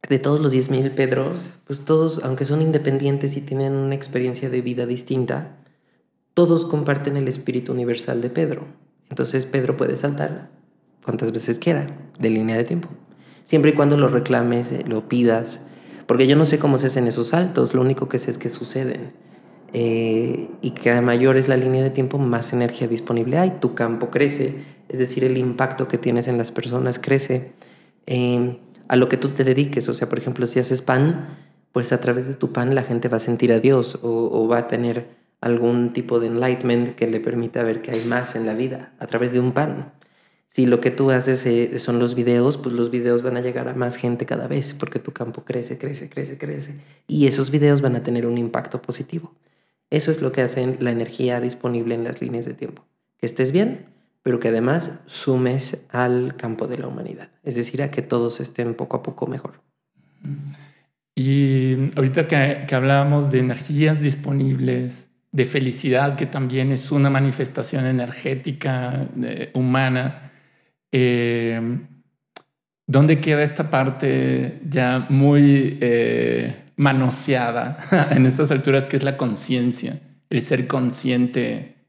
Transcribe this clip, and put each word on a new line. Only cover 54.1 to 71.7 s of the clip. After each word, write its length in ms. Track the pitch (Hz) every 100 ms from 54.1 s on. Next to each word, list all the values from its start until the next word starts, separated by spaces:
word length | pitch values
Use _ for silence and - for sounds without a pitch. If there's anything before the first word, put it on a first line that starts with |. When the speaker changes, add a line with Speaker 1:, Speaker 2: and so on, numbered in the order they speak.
| _
Speaker 1:
pero 160 | 131 120
que 100 | 117
además 520 | 113 120 165 165 -
sumes 760 | - - - 131 127 131 131 - -
al 460 | 120 123 123 127 -
campo 300 | 117 110 117
de 120 | 123
la 80 | -
humanidad. 420 | - - - - _
Es 140 | 147 120
decir, 260 | 120 131
a 80 | 139
que 100 | 143
todos 400 | 139 123 120 120
estén 340 | 131 - 117
poco 220 | 113 123 123
a 60 |
poco 240 | - - -
mejor. 340 | 127 - - _ _ _ _ _ _ 147 143 - - - _ _ _ _
Speaker 2:
Y 760 | - 135 139 139 135 131 131 135 143
ahorita 300 | 131 147 156
que, 380 | 151 139 143 139
que 80 |
hablábamos 580 | 127 135 139 143 147 143
de 80 | 131
energías 600 | 127 120 - 147 156 151
disponibles, 1080 | 147 143 143 139 135 131 127 123 127 - - _ _
de 120 | -
felicidad, 720 | 117 143 127 - 135 127 143 139
que 80 |
también 480 | 131 147 127 131 131
es 180 | 131 -
una 200 | 143 139
manifestación 760 | 139 139 131 131 - 127 143
energética, 1200 | 131 127 123 - 135 135 160 143 139 127 123 135 127 123
eh, 280 | 120 117 117
humana, 800 | 131 127 131 131 127 135 - - _ _ _ _ _ _
eh, 880 | 131 127 120 117 117 117 117 117